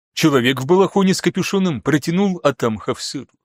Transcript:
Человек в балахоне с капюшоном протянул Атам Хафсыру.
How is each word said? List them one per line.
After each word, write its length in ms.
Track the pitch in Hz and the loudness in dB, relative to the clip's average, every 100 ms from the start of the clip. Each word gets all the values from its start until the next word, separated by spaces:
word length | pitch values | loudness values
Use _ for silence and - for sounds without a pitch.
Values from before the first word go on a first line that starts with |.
| _ | _
Человек 460 | - 156 139 120 131 | 0 2 4 2 0
в 60 | 131 | 2
балахоне 460 | 180 190 202 190 | 2 2 2 2
с 80 | 180 | 2
капюшоном 640 | 170 190 - 196 185 127 | 0 -2 -2 0 0 -2
протянул 580 | - 151 175 175 202 175 | -2 -2 0 0 0 0
Атам 360 | 143 - 120 107 | -2 0 -2 -4
Хафсыру. 500 | - 123 - 147 120 _ | -6 -6 -8 -12 -14 _